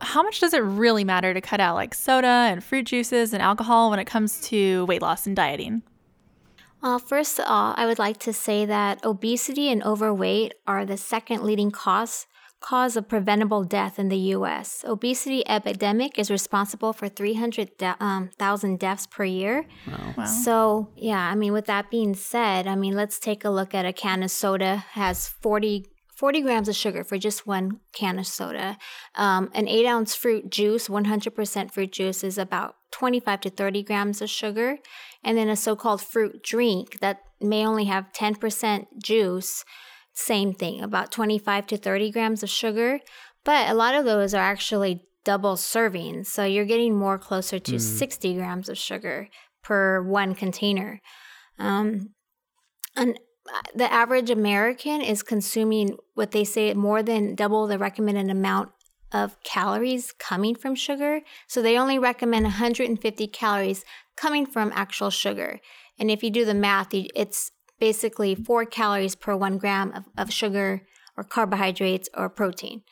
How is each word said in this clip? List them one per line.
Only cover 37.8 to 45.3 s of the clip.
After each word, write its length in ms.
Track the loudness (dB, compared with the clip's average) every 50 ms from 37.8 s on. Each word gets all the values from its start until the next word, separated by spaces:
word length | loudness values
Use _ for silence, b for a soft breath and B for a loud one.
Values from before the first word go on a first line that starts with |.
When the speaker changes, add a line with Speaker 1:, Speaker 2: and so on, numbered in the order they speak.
| 2
Speaker 2:
have 280 | 2 0 -2 -2 -6 -6
ten 200 | -2 -2 -2 0
percent 500 | 0 -2 -4 -2 0 0 0 0 0 -2 -8 -14 -10
juice, 600 | -2 2 4 4 4 2 0 -2 -4 -6 -8 -8 -10 B B B B B B B B B _
same 400 | -6 -2 0 2 2 2 0 0
thing, 260 | -2 -4 -6 -4 -6
about 300 | -6 -4 -2 -4 -4 -4
twenty-five 540 | -4 -2 0 0 0 0 0 0 -2 -2 -2
to 100 | -4 -6
thirty 340 | -4 -2 -2 0 0 0 -2
grams 300 | 0 0 0 0 0 -2 -4
of 40 | -4
sugar. 520 | -2 -2 -2 0 0 0 0 0 0 -2 B B B B B B B _ 0
But 240 | 2 4 4 4 4
a 60 | 4
lot 200 | 4 4 4 4
of 80 | 2 2
those 260 | 4 4 2 2 2 2
are 80 | 2
actually 600 | 2 2 0 -2 -2 -2 0 0 0 0 -2 -4 -8 _ _ _ -2
double 320 | 0